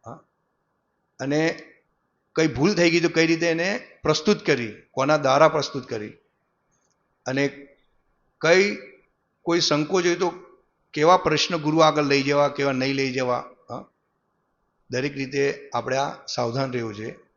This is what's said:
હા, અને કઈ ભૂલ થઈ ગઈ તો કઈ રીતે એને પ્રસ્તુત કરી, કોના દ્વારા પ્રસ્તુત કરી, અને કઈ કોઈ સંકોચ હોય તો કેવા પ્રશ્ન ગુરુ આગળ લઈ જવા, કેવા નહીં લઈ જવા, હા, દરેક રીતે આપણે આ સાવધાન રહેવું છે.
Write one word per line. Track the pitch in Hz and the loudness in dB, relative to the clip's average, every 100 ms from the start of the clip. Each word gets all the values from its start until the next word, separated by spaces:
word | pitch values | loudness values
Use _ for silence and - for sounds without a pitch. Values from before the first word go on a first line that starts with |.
| - | -18
હા, | 120 _ _ _ _ _ _ _ _ _ _ | -20 _ _ _ _ _ _ _ _ _ _
અને | 131 147 160 - - _ _ _ _ _ _ - | -4 0 -2 -4 -16 _ _ _ _ _ _ 0
કઈ | 160 | 0
ભૂલ | 123 147 | 2 0
થઈ | 202 170 | 4 4
ગઈ | 165 | 4
તો | 165 | 0
કઈ | 160 160 | 2 2
રીતે | 165 170 | 2 0
એને | 165 180 202 - - | 0 -2 -4 -8 -8
પ્રસ્તુત | 156 151 - 208 - | -2 0 2 0 2
કરી, | 139 113 104 _ | -2 -2 -10 _
કોના | - 139 151 | -4 2 2
દ્વારા | 139 139 156 | 4 4 4
પ્રસ્તુત | 156 - 139 120 | 4 -4 -8 -8
કરી, | 117 104 - _ _ _ _ _ _ _ _ _ _ - | -10 -10 -16 _ _ _ _ _ _ _ _ _ _ -6
અને | 131 139 139 - _ _ _ _ _ _ _ | -2 -2 -4 -20 _ _ _ _ _ _ _
કઈ | 156 185 202 208 - - _ _ _ _ | 4 4 4 -2 -14 -20 _ _ _ _
કોઈ | - 170 | -2 0
સંકોચ | 165 147 151 185 175 | 2 0 0 0 0
હોય | 170 | 0
તો | 180 - - _ _ _ _ | -2 -4 -20 _ _ _ _
કેવા | - 156 180 | 0 4 4
પ્રશ્ન | 175 151 - 170 | 4 0 0 -2
ગુરુ | 151 156 | 0 4
આગળ | 156 147 | 4 4
લઈ | 143 139 | 2 2
જવા, | 139 143 143 | 2 2 0
કેવા | 139 139 | 0 -2
નહીં | 131 131 | 0 -2
લઈ | 139 135 | -2 -4
જવા, | 127 127 123 - - _ | -2 -2 -4 -6 -18 _
હા, | 113 - _ _ _ _ _ _ _ _ _ _ | -16 -16 _ _ _ _ _ _ _ _ _ _
દરેક | 123 143 139 | -4 -4 -6
રીતે | 131 139 139 143 - | -6 -2 -2 -2 -6
આપણે | 123 120 131 | -6 -2 -2
આ | 147 - - | -4 -8 -10
સાવધાન | - 120 120 135 | -4 -4 -2 -4
રહેવું | 123 113 | -4 -6
છે. | 101 113 - _ | -8 -12 -14 _